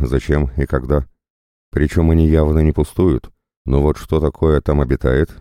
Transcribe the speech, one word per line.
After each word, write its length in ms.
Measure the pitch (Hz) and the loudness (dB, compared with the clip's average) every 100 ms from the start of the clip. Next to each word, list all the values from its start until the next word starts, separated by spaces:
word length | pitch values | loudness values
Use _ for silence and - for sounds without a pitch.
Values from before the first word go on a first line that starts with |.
зачем 480 | 64 67 - 73 69 65 | -2 -2 -2 -2 -2 -4
и 80 | 71 | -4
когда. 400 | 67 64 73 69 _ _ _ _ _ _ | -4 -2 -2 -2 _ _ _ _ _ _
Причём 380 | - 73 87 80 | -4 -2 0 2
они 180 | 82 80 | 4 4
явно 320 | 80 76 78 | 2 2 2
не 120 | 78 | 2
пустуют, 580 | - - - 90 65 - _ _ _ - | 0 -4 0 0 0 -6 _ _ _ -2
но 160 | 69 | 0
вот 160 | 76 71 | 0 -2
что 220 | - 80 | -2 -2
такое 420 | 76 - 80 73 | -2 0 0 0
там 200 | - 71 | 0 -2
обитает, 480 | 65 65 64 65 82 - | 0 -2 0 0 -2 -4